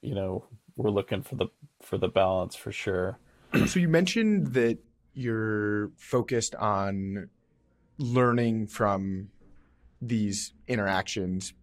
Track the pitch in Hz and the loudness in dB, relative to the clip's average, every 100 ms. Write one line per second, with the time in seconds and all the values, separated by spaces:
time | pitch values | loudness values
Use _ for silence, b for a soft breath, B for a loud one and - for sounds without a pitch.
0 | - 98 95 92 - 110 _ - 107 101 | -6 -4 -4 -6 -10 -20 _ -4 0 0
1 | - 101 - 131 - _ - _ - 92 | -2 -4 -4 -4 -4 _ -20 _ -8 -2
2 | 90 - 95 92 90 - 107 - 104 92 | 0 4 4 2 -2 -8 -12 -6 -2 -2
3 | 92 - _ b b - - 180 170 165 | -2 -6 _ b b 2 2 2 4 4
4 | 185 233 220 202 139 123 117 - - _ | 2 2 2 2 2 2 2 0 -8 _
5 | _ 135 120 110 110 104 104 104 104 - | _ -6 -4 -2 0 0 0 -2 -4 -8
6 | - 127 - 120 - - 107 98 98 98 | -2 0 2 0 -2 -2 0 0 0 -2
7 | 98 98 82 _ _ _ _ _ _ - | -4 -6 -10 _ _ _ _ _ _ -8
8 | 123 127 123 120 117 110 104 - 104 98 | 0 4 4 4 2 0 -2 0 0 2
9 | 98 95 98 - - - _ _ - - | -2 -6 -8 -18 -20 -20 _ _ -20 -10
10 | 123 113 104 95 - - - 117 98 92 | -2 0 2 -2 -8 -10 -4 0 2 0
11 | - 104 92 92 - - | -2 -2 -2 -4 -6 -6